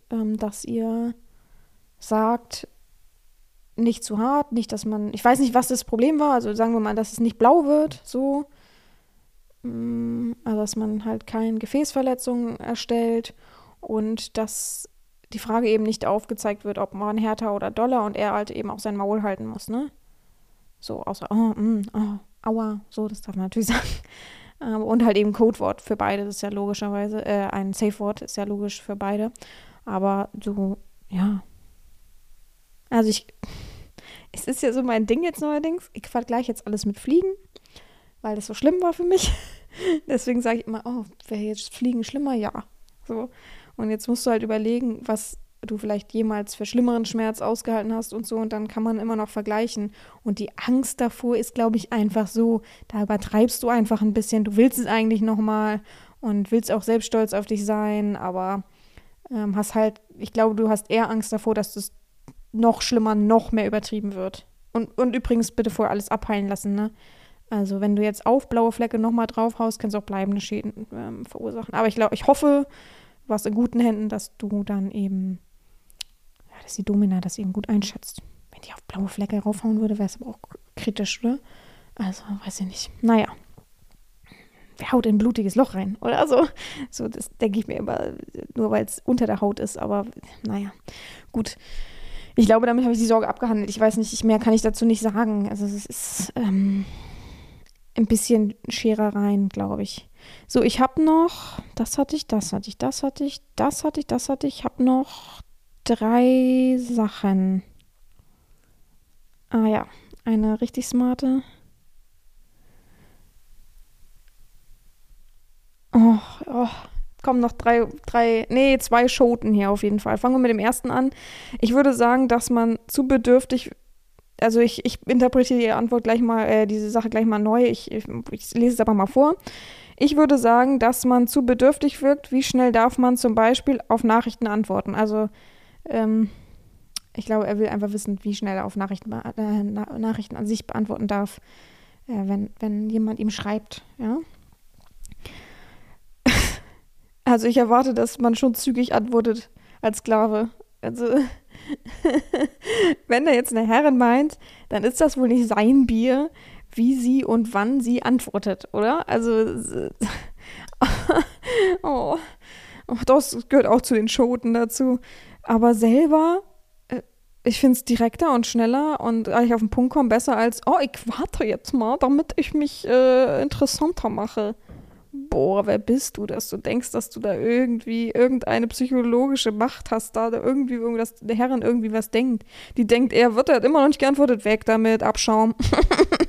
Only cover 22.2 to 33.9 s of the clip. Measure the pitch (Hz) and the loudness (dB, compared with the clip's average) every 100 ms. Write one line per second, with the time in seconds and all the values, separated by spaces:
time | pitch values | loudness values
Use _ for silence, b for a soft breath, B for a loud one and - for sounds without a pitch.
22.2 | - _ 220 220 214 208 - - 214 214 | -14 _ -6 -4 -4 -8 -12 -8 -8 -8
23.2 | - 190 190 226 208 - - - - B | -12 -8 -6 -4 -2 -2 -4 -8 -12 B
24.2 | B B B B 262 220 214 226 233 202 | B B B B -8 -4 0 2 4 4
25.2 | 208 202 226 202 95 - - 208 202 202 | 2 4 2 2 -2 -4 -6 -2 -2 -2
26.2 | 202 196 202 202 202 208 208 202 208 214 | -6 -8 -8 -6 -6 -4 -6 -4 -4 -6
27.2 | - 202 196 196 196 196 214 208 208 208 | -2 -2 -2 -4 -6 -2 -2 -2 -6 -6
28.2 | - - 202 202 208 - - 202 196 208 | -10 -8 -6 -6 -8 -10 -12 -8 -4 -4
29.2 | 220 - B B B B - 190 196 196 | -4 -8 B B B B -8 -2 0 0
30.2 | 202 - 208 202 196 190 - - - 180 | -4 -8 -8 -4 -4 -6 -12 -20 -8 -2
31.2 | 202 196 - - - - - - - - | -2 -2 -8 -20 -20 -20 -20 -20 -20 -20
32.2 | - - - _ _ _ - 240 220 208 | -20 -20 -20 _ _ _ -4 2 2 0
33.2 | - - - B B B B | -6 -18 -16 B B B B